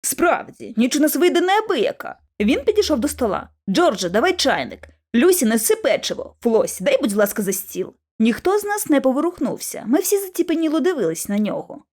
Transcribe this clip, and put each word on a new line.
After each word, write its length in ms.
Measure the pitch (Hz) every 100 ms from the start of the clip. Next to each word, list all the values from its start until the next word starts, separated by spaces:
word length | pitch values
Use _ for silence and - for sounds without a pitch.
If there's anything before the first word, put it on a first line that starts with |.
Справді, 720 | - - 349 277 - - 104 -
ніч 200 | 247 294
у 40 |
нас 160 | 302 294
вийде 240 | 349 339
неабияка". 760 | 349 403 440 330 - - - - _ _
Він 240 | 208 359
підійшов 340 | 571 415 392 285
до 100 | 277
стола. 400 | - 233 - - _ -
"Джордже, 400 | 190 339 202 180
давай 280 | 190 339 359
чайник. 520 | 269 175 120 - - _ _
Люсі, 320 | 233 330 359 220
неси 300 | 226 - 440
печиво. 600 | - - - - - _
Флосі, 440 | 233 220 - -
дай, 180 | 196 269
будь 100 | 277
ласка, 300 | 202 208 214
за 100 | 190
стіл". 420 | 196 - 180 185 _ _ _
Ніхто 400 | 220 - - 415
з 60 |
нас 220 | 415 415 -
не 140 | 285
поворухнувся. 840 | 262 262 320 349 262 - - - 202
Ми 120 | 294
всі 200 | 381 403
заціпеніло 600 | 392 - 330 320 320 311
дивились 480 | 247 277 170 165 -
на 100 | 202
нього. 460 | 208 - - - _